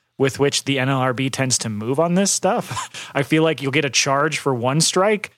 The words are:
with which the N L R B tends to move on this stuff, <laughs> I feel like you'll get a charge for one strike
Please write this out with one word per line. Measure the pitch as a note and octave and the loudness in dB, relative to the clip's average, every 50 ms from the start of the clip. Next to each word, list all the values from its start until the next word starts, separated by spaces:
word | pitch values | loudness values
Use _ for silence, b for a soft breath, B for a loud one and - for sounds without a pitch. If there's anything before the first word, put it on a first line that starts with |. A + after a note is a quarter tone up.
| _ _ _ | _ _ _
with | - C3+ C3 - - | 0 0 0 2 2
which | C#3 C#3+ - - - | 0 2 0 -2 -2
the | - C#3 C3 | -2 -2 0
N | B2+ C3+ | 0 0
L | C#3 C3 | 0 2
R | B2+ C3 | 0 0
B | B2 A2 C3 C3 | 0 0 -2 -4
tends | - - C3+ C3 B2 - | -2 -2 -2 0 0 -2
to | - A2+ | -2 -4
move | G#2+ G#2 G#2+ A#2 C#3 D3 | -4 -4 -2 -2 0 2
on | E3 F3 F3 | 2 2 2
this | F#3+ G3 F#3+ | 2 2 0
stuff, | - - - F#3 A3+ B3 - - B2 - - - - - - - | 0 0 0 0 0 0 -4 -6 -8 -8 -8 -10 -12 -14 -12 -6
<laughs> | - | -4
I | C#3 | -4
feel | C#3 - D#3 D#3+ | 0 2 2 2
like | D#3+ D#3+ D#3+ - | 2 2 0 -2
you'll | C#3 C3+ | -4 -2
get | B2+ D#3 D3 | -2 0 -2
a | C#3 | 0
charge | - - - D3 C3+ C#3 D3 D#3+ D#3 - | 0 0 0 2 2 2 2 0 -2 -2
for | - C#3+ C3 | -2 0 0
one | A#2+ A2+ B2+ C#3 D#3+ | 0 0 0 2 2
strike | D#3 - - F#3 F#3 G#3+ G#3+ G3 - - _ | 2 2 2 2 2 2 2 0 -4 -10 _